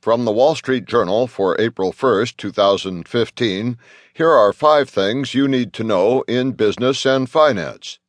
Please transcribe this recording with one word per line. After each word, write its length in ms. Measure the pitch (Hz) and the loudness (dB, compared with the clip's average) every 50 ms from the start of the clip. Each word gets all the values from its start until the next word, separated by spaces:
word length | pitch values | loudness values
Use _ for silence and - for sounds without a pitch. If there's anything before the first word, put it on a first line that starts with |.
| _ | _
From 220 | - 113 120 123 | 0 0 0 2
the 80 | 113 104 | 0 0
Wall 240 | 110 127 147 160 | 2 2 2 2
Street 280 | - - - 131 127 98 | -2 -4 -4 -4 -4 -4
Journal 440 | - - 120 107 87 95 110 127 127 | -2 0 0 0 2 0 0 0 -2
for 260 | - - 98 95 85 - | -2 -2 0 0 0 0
April 320 | 107 117 113 - 95 92 85 | -2 -2 -2 -2 -4 -4 -4
first, 440 | _ - 131 117 95 113 123 - | _ 0 0 2 2 0 -2 -6
two 140 | - - 104 | -10 -12 -10
thousand 560 | 92 - 101 98 101 95 - 95 92 87 85 | -2 2 2 2 2 0 -2 -6 -10 -10 -12
fifteen, 720 | - - 123 113 - - - 123 113 92 95 107 120 123 120 _ _ - - _ _ _ | -6 -2 -2 -2 -2 -4 -4 -2 -2 -2 -2 -4 -6 -6 -8 _ _ -20 -20 _ _ _
here 180 | - 170 165 | -2 0 4
are 220 | 160 131 107 101 101 | 4 6 4 4 2
five 380 | _ - 151 151 147 143 131 | _ 2 2 4 4 2 0
things 420 | - - 98 98 113 135 143 123 - | -2 -2 -2 0 -2 -2 -4 -4 -2
you 140 | 127 139 | 0 0
need 260 | 139 135 127 123 101 _ | 0 0 -2 -2 -4 _
to 100 | - 117 | -8 -4
know 380 | 110 107 92 90 104 123 131 - | -2 0 2 2 2 2 0 -2
in 280 | - 113 123 127 135 123 | -2 -2 -2 -2 -2 -2
business 520 | - 110 107 95 - 120 127 139 - - | 0 0 0 0 0 0 -2 -2 0 0
and 240 | 135 131 135 131 123 | 0 0 0 -2 -2
finance. 720 | - 160 156 151 127 98 82 69 55 - - - - _ _ | 0 2 2 2 2 0 -4 -8 -10 -14 -18 -18 -20 _ _